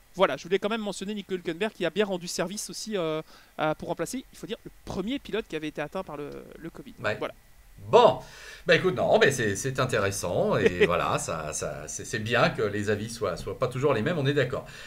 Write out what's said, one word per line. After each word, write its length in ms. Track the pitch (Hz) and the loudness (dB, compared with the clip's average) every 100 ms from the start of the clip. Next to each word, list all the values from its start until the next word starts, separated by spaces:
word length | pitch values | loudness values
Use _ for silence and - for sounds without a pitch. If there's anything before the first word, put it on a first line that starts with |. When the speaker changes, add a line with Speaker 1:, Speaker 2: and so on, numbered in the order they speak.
| - | -12
Speaker 1:
voilà, 220 | 170 180 131 | 2 2 2
je 60 | |
voulais 160 | 165 190 | 0 0
quand 100 | 208 | 0
même 140 | 226 | -2
mentionner 320 | 208 - 190 | -4 -6 -6
Nico 200 | 208 190 | -6 -6
Hülkenberg 380 | 185 180 165 214 | -6 -4 -4 -4
qui 140 | - 165 | -2 -2
a 40 | |
bien 140 | 190 | 2
rendu 240 | 202 180 170 | 0 0 -4
service 400 | - 165 208 - | -4 -4 -4 -10
aussi, 300 | 170 214 202 | -10 -4 -2
euh, 240 | 160 156 - - - - | 0 -2 -6 -18 -16 -2
euh, 160 | 156 151 | 0 0
pour 120 | 170 | -4
remplacer, 380 | 165 165 262 - | -4 -4 -6 -10
il 80 | - | -16
faut 80 | 160 | -10
dire, 120 | 220 | -10
le 80 | - - | -12 -16
premier 340 | - 190 196 277 | -8 -4 -4 -4
pilote 280 | - 196 - | -4 -6 -4
qui 80 | 156 | -6
avait 120 | 151 | -6
été 120 | 156 | -6
atteint 220 | 151 190 | -6 -6
par 160 | 185 147 | -8 -10
le, 100 | 143 139 - - | -10 -12 -16 -14
le 100 | 165 | -14
covid. 240 | - - - | -14 -18 -6
Speaker 2:
Ouais. 140 | 107 107 | -4 -4
Speaker 1:
Voilà. 140 | 156 - - - - - 101 | -6 -10 -20 -20 -20 -16 6
Speaker 2:
Bon, 280 | - 220 - - - - - - | 8 8 6 -6 -18 -18 -8 4
bah 80 | 160 | 4
écoute, 180 | 180 | 4
non, 240 | 123 - 196 | 2 4 6
mais 120 | 180 | 6
c'est, 260 | 135 107 98 | 4 0 0
c'est 240 | 135 135 | -4 -2
intéressant 760 | 123 113 98 98 87 107 208 143 | 0 2 0 0 -2 0 2 4
et 260 | 90 87 90 | 2 4 2
Speaker 1:
<laughs> 0 | |
Speaker 2:
voilà, 320 | 87 73 131 | 4 2 0
ça, 360 | - 82 78 | -2 -6 -6
ça, 340 | - 80 69 78 | -6 -6 -8 -10
c'est, 160 | - | -10
c'est 140 | 87 110 | -6 -4
bien 320 | 110 120 165 | 0 4 4
que 100 | 131 | 2
les 300 | 104 104 101 | 0 0 0
avis 180 | 104 110 | 0 -2
soient, 300 | - 98 85 | -4 -4 -4
soient 200 | 101 95 | -6 -4
pas 100 | 123 | -4
toujours 260 | 127 147 | 0 2
les 80 | 113 | 2
mêmes, 160 | 127 170 | 0 0
on 80 | 135 | 2
est 80 | |
d'accord. 320 | 147 127 90 - - | 2 0 -2 -8 -16